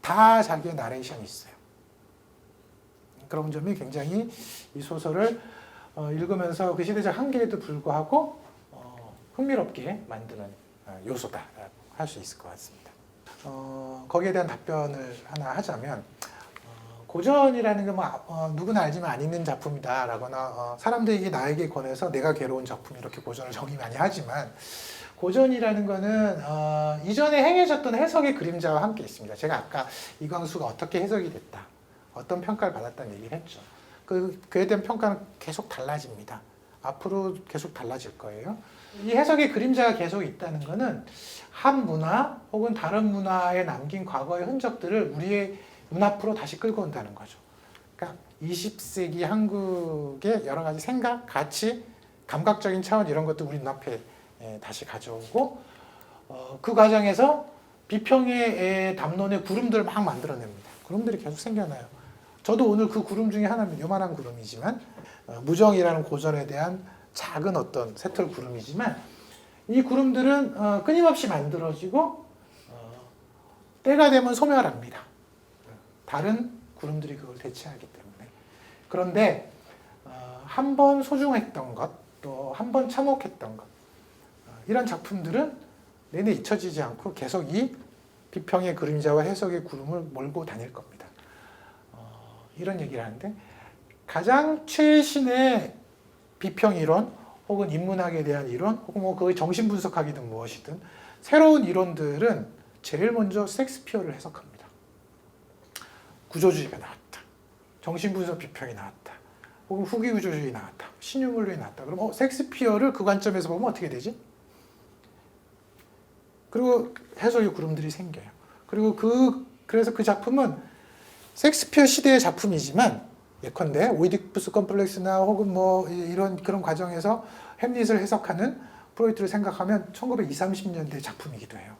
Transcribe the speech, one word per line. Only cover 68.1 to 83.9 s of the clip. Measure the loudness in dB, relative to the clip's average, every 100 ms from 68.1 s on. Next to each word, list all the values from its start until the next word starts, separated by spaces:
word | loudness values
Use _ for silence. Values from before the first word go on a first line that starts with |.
| -2 -4
구름이지만 | -4 -10 -12 -8 -4 -4 -4 -14 -20 -20 -20 -20 -18 0
이 | 2
구름들은, | 4 2 4 4 4 4 2 0
어, | 0 2 4
끊임없이 | 6 6 6 0
만들어지고, | -2 -2 -2 -4 -4 0 2 2 -2 -18 -20 -20 -20 -20
어, | -20 -18 -20 -20 _ -20 -20 -20 -20 -20 _
때가 | 2 8 8
되면 | 8 4
소멸합니다. | 2 4 4 4 -4 -14 -16 -20 -20 _ _ _ _ -20 -20 _ _ -8
다른 | -4 0 0 -2 -10 -20 -12
구름들이 | -8 -6 -8 -12
그걸 | -16 -14
대체하기 | -14 -12 -16 -18 -20
때문에. | -20 -20 -20 -20 -20 -20 -20 -20 -20 -8
그런데, | -4 0 4 4 4 -8 -20 -20 -20 -20 -20 -20
어, | -18 -16 -16 -6
한 | -2 0 6
번 | 6 6
소중했던 | 2 0 2 0 -2 -10 -10 -8
것, | -8 -8 -20 -18
또 | -14 -10 -10 -8
한 | 0
번 | 2 2
참혹했던 | 0 2 0 -2 -10 -14 -14
것, |
어, | -18 -20 _